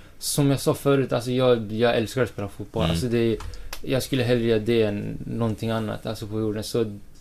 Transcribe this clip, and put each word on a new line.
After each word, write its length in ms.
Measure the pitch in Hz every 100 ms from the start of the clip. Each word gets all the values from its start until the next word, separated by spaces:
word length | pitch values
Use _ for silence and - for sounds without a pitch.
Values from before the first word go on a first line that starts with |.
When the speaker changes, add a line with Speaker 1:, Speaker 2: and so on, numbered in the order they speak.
| - -
Speaker 1:
som 320 | - - 143
jag 100 | 135
sa 140 | -
förut, 380 | 139 143 139 127
alltså, 180 | 131 120
jag, 420 | 127 127 120 104
jag 240 | 110 120 120
älskar 260 | 107 131
att 60 | 117
spela 200 | - 101
fotboll. 340 | - 104 113
Speaker 2:
Mm. 80 | 110
Speaker 1:
Alltså, 160 | - 127
det, 280 | 117 117 107 - - - -
jag 180 | - 131
skulle 200 | - 135
hellre 220 | 120 123
göra 140 | 113 110
det 240 | 107 117
än 360 | 107 101 107 107 131
någonting 440 | 117 113 107 113
annat, 360 | 113 107 107 117
alltså, 200 | 110 104
på 140 | 110
jorden. 240 | 110 107
Så 340 | 104 120 110 101 - -